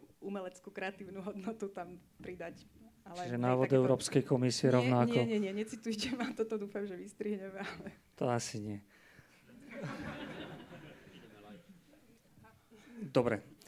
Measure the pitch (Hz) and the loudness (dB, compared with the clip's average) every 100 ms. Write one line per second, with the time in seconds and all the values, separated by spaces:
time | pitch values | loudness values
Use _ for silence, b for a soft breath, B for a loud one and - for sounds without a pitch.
0 | - - 196 196 185 - - - 190 196 | -14 -12 -8 -6 -8 -12 -14 -6 -6 -6
1 | 196 196 185 196 190 226 196 190 175 180 | -12 -10 -8 -6 -6 -6 -6 -8 -10 -12
2 | - - - 180 170 151 - - - _ | -20 -16 -12 -10 -10 -12 -20 -20 -20 _
3 | - 175 180 120 123 127 131 131 127 127 | -14 -8 -4 0 4 4 6 6 6 4
4 | - - - 127 123 117 131 123 123 123 | 4 2 4 4 4 4 6 6 6 6
5 | 120 233 - 214 196 202 220 226 226 208 | 6 6 4 2 0 -2 -4 -6 -4 -2
6 | 247 247 247 - 220 220 196 202 202 180 | -2 -2 -4 -2 -2 -2 -4 -6 -6 -8
7 | 196 - 214 208 190 190 202 165 190 - | -12 -8 -4 -4 -6 -10 -10 -10 -14 -16
8 | _ - 131 120 - 110 104 104 - b | _ -2 0 2 0 -6 -6 -8 -10 b
9 | b b b b b - - - 139 - | b b b b b -20 -16 -10 -10 -8
10 | - - - - - - - - - - | -10 -10 -10 -12 -12 -14 -16 -18 -18 -20
11 | - - - - - 196 - 180 _ - | -20 -20 -20 -20 -20 -20 -20 -20 _ -20
12 | _ _ _ - 220 - _ 214 277 233 | _ _ _ -20 -20 -20 _ -20 -18 -12
13 | 185 131 120 104 - - | 0 2 4 2 -4 -20